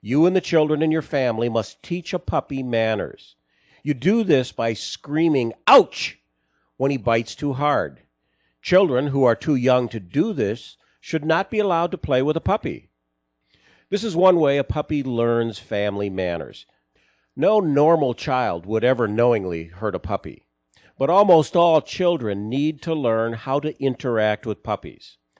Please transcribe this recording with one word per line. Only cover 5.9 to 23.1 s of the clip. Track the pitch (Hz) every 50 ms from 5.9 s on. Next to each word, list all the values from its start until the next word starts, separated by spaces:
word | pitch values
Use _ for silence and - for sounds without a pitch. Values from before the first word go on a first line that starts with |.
| - - - - - _ _ _ _ _ _ _ _ _ _ _ _
when | _ 127 139
he | 143
bites | 127 98 117 113 117 113 - -
too | - 147 143 135
hard. | 127 147 147 143 117 87 73 67 - _ _ _ _ _ _ _ _ _ _ _ _ _
Children | - 180 180 202 165 131 123 143
who | 147 135 139 135
are | 123 113
too | - - 160 147
young | 131 120 131 127 127 123 117
to | - 110
do | 95 87 95 135 185 226 202
this | 143 110 98 107 120 - - - _ _ _ _ _
should | - - - 160 147
not | 156 160 170 196 -
be | - 214
allowed | 208 196 175 165 170 170
to | - -
play | - 135 139 127 131
with | 147 151
a | 160
puppy. | - 190 196 220 - 135 82 58 _ _ _ _ _ _ _ _ _ _ _ _ _ _ _ _ _ _ _ _ _ _
This | 190 202 208
is | 226 170
one | 165 180 190 180 170
way | 156 139 139
a | 143 135
puppy | - - 151 143 - 156 147 135
learns | 131 123 117 117 117 117 117 117 117 107 -
family | - - 110 101 101 104 98 101 101 101
manners. | 95 92 92 90 87 82 71 60 50 - - _ _ _ _ _ _ _ _ _ _ _ _ _ _
No | - 143 190 220 214
normal | 190 156 143 143 147 156 170 160 147 127 117
child | - - 156 131 127 123 107 87 85 85
would | 95 110 110 110
ever | 123 131 117 120
knowingly | 104 104 110 120 123 120 110 95 92 85 82 82
hurt | 82 85 92 110 107 87
a | 90
puppy, | - - 101 98 - 78 60 - _ _ _ _ _ _ _ _ _ _ _
but | _ 131 139
almost | 170 196 208 202 180 160 151 - -
all | 180 170 175 160 156
children | - - - - 180 175 175 156 123 107 101 98 104 107
need | 120 139 147 156 156 147 -
to | 165 165
learn | 156 139 120